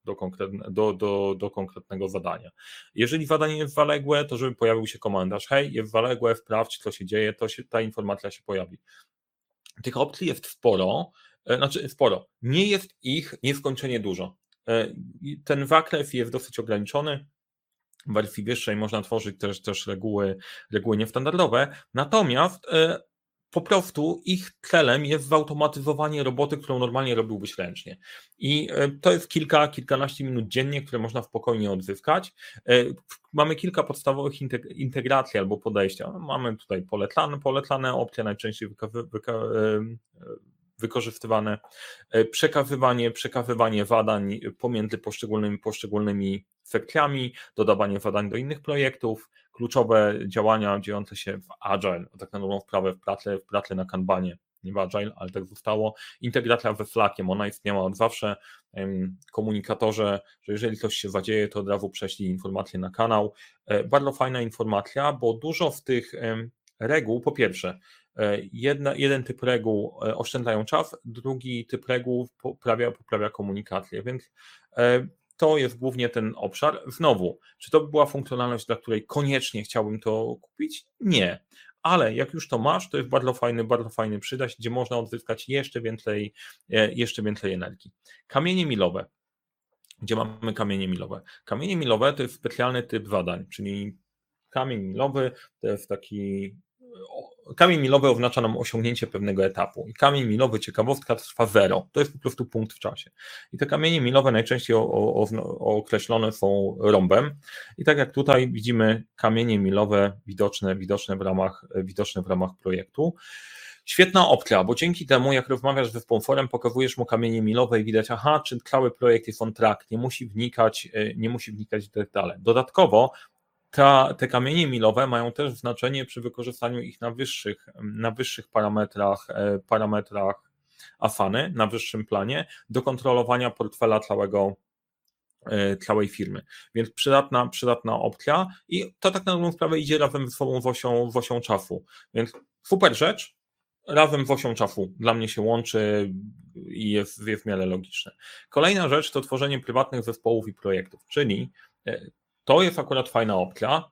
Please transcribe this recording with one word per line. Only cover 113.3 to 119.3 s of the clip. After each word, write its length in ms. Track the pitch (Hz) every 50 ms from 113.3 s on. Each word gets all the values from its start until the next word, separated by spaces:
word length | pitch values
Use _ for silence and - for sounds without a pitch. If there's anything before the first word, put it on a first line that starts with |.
| - - - - - - - - - - _
Świetna 420 | - - - 185 185 185 190 180 -
opcja, 360 | 139 120 - - 113 95 92
bo 120 | 92 120
dzięki 300 | - 165 170 175 175 165
temu, 280 | 131 135 127 127 135 139
jak 160 | 131 123 -
rozmawiasz 420 | 139 117 123 135 139 135 127 117
ze 80 | 110 120
sponsorem, 480 | - - 117 110 - - 135 139 135 123
pokazujesz 500 | - 123 - 123 113 127 131 127 - -
mu 80 | 120
kamienie 360 | - - 113 117 117 113 113
milowe 380 | 110 107 107 120 123 110 120 110
i 40 | 107
widać: 280 | 110 107 110 107 -
„Aha, 300 | 123 110 107 147 151 151 151
czy 120 | - 135 120 -
cały 260 | - - 135 131 123
projekt 360 | 120 - 127 123 117 113 113
jest 140 | -